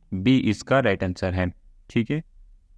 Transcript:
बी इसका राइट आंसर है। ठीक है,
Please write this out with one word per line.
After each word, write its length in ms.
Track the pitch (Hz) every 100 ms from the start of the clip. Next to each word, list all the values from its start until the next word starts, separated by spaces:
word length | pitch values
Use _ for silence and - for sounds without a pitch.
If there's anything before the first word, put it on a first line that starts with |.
| _
बी 240 | 95 98 131
इसका 400 | - 104 - 131
राइट 240 | 123 95
आंसर 300 | 95 90 95
है। 140 | 92 90 - - - -
ठीक 200 | - 113
है, 100 | 147 - - - - _